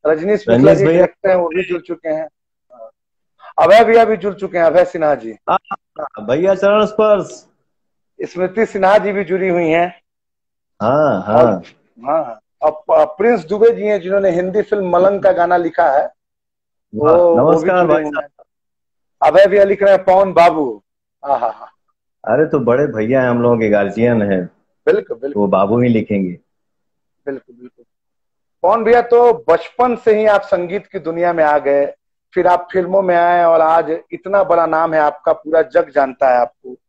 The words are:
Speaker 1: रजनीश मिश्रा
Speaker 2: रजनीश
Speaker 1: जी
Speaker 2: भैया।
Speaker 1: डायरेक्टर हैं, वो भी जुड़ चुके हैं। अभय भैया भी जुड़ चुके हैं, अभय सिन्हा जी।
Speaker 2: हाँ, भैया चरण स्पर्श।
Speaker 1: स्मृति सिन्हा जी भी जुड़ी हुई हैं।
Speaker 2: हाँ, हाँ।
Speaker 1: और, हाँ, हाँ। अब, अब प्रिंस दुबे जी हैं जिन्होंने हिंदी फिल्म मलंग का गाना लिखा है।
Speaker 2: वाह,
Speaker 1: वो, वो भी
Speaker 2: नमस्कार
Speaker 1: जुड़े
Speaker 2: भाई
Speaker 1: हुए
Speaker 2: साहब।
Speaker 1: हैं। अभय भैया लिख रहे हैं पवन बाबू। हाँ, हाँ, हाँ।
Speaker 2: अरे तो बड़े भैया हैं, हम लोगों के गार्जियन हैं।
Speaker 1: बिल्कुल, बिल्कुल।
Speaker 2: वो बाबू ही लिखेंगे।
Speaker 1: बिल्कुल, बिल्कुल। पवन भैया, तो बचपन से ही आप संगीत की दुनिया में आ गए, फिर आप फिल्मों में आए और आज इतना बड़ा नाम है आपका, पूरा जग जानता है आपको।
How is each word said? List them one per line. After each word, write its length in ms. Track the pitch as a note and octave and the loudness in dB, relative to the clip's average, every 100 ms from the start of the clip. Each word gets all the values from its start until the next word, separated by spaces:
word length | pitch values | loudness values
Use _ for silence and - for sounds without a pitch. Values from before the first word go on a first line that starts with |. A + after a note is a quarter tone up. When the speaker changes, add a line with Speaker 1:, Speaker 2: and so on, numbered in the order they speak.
| D3+ | -2
Speaker 1:
रजनीश 200 | D#3+ F3+ | -2 -2
मिश्रा 280 | G#3 - | -2 0
Speaker 2:
रजनीश 220 | A#2 C3+ - | 4 4 4
Speaker 1:
जी 80 | |
Speaker 2:
भैया। 120 | D3+ E3+ | 2 2
Speaker 1:
डायरेक्टर 320 | F3 _ G3 | 0 _ 0
हैं, 60 | |
वो 140 | F#3 E3+ | 0 0
भी 140 | E3+ | -4
जुड़ 180 | F#3 F3 | -6 -8
चुके 280 | - E3 E3 | -8 -10 -8
हैं। 200 | D#3 D#3 _ _ _ _ - A2+ _ _ _ _ _ - - | -8 -10 _ _ _ _ -20 -20 _ _ _ _ _ -10 -2
अभय 240 | E3 G#3+ | 4 4
भैया 220 | A3 A3+ | 6 4
भी 120 | A3+ G#3+ | 2 -2
जुड़ 160 | G3+ | -6
चुके 240 | F#3 F#3+ F3 | -8 -8 -2
हैं, 80 | |
अभय 200 | E3 E3 | 0 2
सिन्हा 300 | F3 F3 D3+ | 0 -2 -2
जी। 200 | C3+ A2+ G#2+ - | -2 -6 -12 -6
Speaker 2:
हाँ, 100 | F3+ _ G3 _ - D3 G#2+ | -6 _ -16 _ -16 -16 -12
भैया 360 | G#2 C#3 F#3 | -6 -2 0
चरण 300 | F#3+ G3 G#3+ | 0 0 2
स्पर्श। 640 | G#3 A3 G#3+ G3+ D#3+ - _ _ _ _ _ _ _ _ | 0 0 0 0 -2 -16 _ _ _ _ _ _ _ _
Speaker 1:
स्मृति 440 | F#3 F3 F3+ G3 | -12 -6 -6 -2
सिन्हा 320 | A3 G3+ F#3+ G#3 | -4 0 2 2
जी 140 | F#3+ | 0
भी 120 | G3 | -6
जुड़ी 260 | D#3+ F#3 F#3 | -4 -4 -2
हुई 180 | F3 E3 | -2 0
हैं। 340 | E3 F3 - _ _ _ _ _ _ _ _ | 0 -2 -6 _ _ _ _ _ _ _ _
Speaker 2:
हाँ, 400 | G#2+ C#3+ D3+ G2+ | -2 0 0 -2
हाँ। 220 | F#2+ A2+ | 0 2
Speaker 1:
और, 100 | A#2 F#2 - _ _ _ | 2 0 -8 _ _ _
हाँ, 200 | B2 D#3+ | -6 -4
हाँ। 140 | C3+ A2 _ _ | -6 -12 _ _
अब, 200 | D3+ D3+ - | -4 -4 -2
अब 140 | D#3+ D3 | 0 0
प्रिंस 380 | - A3 A3+ | 0 0 0
दुबे 260 | D#3 G#3 A#3 | -4 2 2
जी 120 | F#3+ | 2
हैं 180 | G#3 G3+ | -4 -4
जिन्होंने 280 | F3 G3 G3 | -2 0 0
हिंदी 320 | E3+ F#3 G3+ | -2 -2 -4
फिल्म 280 | G3+ G#3 F3+ | -4 -4 -2
मलंग 340 | F3 F#3+ G3 | 0 0 2
का 80 | G3 | 0
गाना 260 | E3+ E3+ F3+ | 0 0 0
लिखा 400 | E3 D#3+ D#3+ C3+ | -2 -2 0 0
है। 120 | F3 _ _ _ _ _ _ _ _ | -2 _ _ _ _ _ _ _ _
Speaker 2:
वाह, 200 | G#2+ D3+ | -2 2
Speaker 1:
वो, 220 | E3+ F3 E3 | 4 4 2
वो 100 | D#3 | 2
भी 60 | |
Speaker 2:
नमस्कार 280 | E3 E3 F3+ | 2 0 0
Speaker 1:
जुड़े 120 | E3 | 0
Speaker 2:
भाई 100 | D3+ | 0
Speaker 1:
हुए 80 | D3+ | -2
Speaker 2:
साहब। 120 | D3+ | -8
Speaker 1:
हैं। 1080 | D3 _ _ _ _ _ _ _ _ _ D3+ | -12 _ _ _ _ _ _ _ _ _ 2
अभय 160 | D#3+ G3 | 4 4
भैया 160 | G3+ | 4
लिख 200 | G3 F#3+ | 2 2
रहे 100 | G3+ | 2
हैं 100 | F#3+ | 2
पवन 300 | F#3+ F#3 G3 | 2 2 2
बाबू। 500 | E3+ E3+ D#3+ C3+ G#2 _ _ _ _ | 4 4 2 -6 -8 _ _ _ _
हाँ, 140 | C#3 C3 | -6 -4
हाँ, 120 | A2+ | -4
हाँ। 180 | - A2 _ _ _ _ _ | -8 -20 _ _ _ _ _
Speaker 2:
अरे 200 | - B2 | -4 -2
तो 140 | D#3 D3+ | 0 -2
बड़े 280 | A#2 B2 D3+ | 0 0 -2
भैया 340 | A2+ A2 C3 | -4 -2 0
हैं, 80 | B2+ | 0
हम 120 | A#2+ | 0
लोगों 160 | A#2+ A#2 | 0 0
के 120 | A2 | 0
गार्जियन 520 | G#2 G2 G#2 A#2+ A#2 | 0 -2 -2 0 0
हैं। 240 | G2+ F#2+ F2+ _ _ _ | 0 -2 -4 _ _ _
Speaker 1:
बिल्कुल, 320 | - G3 G3 A#2 | -2 -2 -4 -10
बिल्कुल। 240 | C3+ G#2 | -8 -4
Speaker 2:
वो 60 | G2+ | 0
बाबू 320 | F#2+ G2 A#2 | 0 0 0
ही 100 | B2 | 0
लिखेंगे। 500 | A2 - G2+ F#2 E2+ _ _ _ _ _ _ _ _ | 0 -2 -4 -4 -8 _ _ _ _ _ _ _ _
Speaker 1:
बिल्कुल, 300 | C#3+ C3+ _ B2 | -14 -14 _ -20
बिल्कुल। 260 | B2 _ A#2+ _ _ _ _ _ _ _ | -20 _ _ _ _ _ _ _ _ _
पवन 200 | F3+ A3+ | -2 0
भैया, 180 | A3+ A#3+ | 2 2
तो 440 | A#3+ A#3+ A#3+ A3+ - | 2 2 4 2 0
बचपन 460 | E3 - - B3 | -2 -2 -4 -2
से 240 | A#3 A3+ G#3+ | 0 0 0
ही 60 | |
आप 160 | G#3+ G3+ | 2 0
संगीत 460 | G3+ F3+ F3 G3 - | 0 -4 -4 -10 -10
की 120 | F#3+ | -10
दुनिया 340 | D3+ E3 F3 | -8 -4 -2
में 100 | E3+ | 0
आ 140 | D3+ D3 | 0 0
गए, 360 | C#3 C#3 C#3+ - _ _ _ | 0 0 -2 -8 _ _ _
फिर 140 | F#3 F3 | -2 0
आप 200 | F3 - | 0 -2
फिल्मों 280 | F#3+ F#3 G3 | -6 -2 -2
में 140 | F#3 | 0
आए 280 | E3+ E3+ F3 | 0 2 2
और 180 | E3+ E3 | 2 2
आज 380 | D#3+ E3 D3+ E3 _ | 2 0 -2 -8 _
इतना 320 | E3+ F#3 G3+ | -16 -4 -2
बड़ा 220 | F#3 E3+ | 0 0
नाम 280 | E3 D#3 E3 | 0 -2 -2
है 60 | D#3 | 0
आपका, 340 | D3 D3 - | -2 -2 -4
पूरा 280 | D#3 D3+ D#3+ | -4 -2 -2
जग 300 | E3 E3+ E3 | 0 -2 -2
जानता 340 | D3 C3+ B2+ C3+ | -2 -2 -2 0
है 80 | B2 | 0
आपको। 380 | A#2+ _ B2+ B2 | -2 _ -20 -20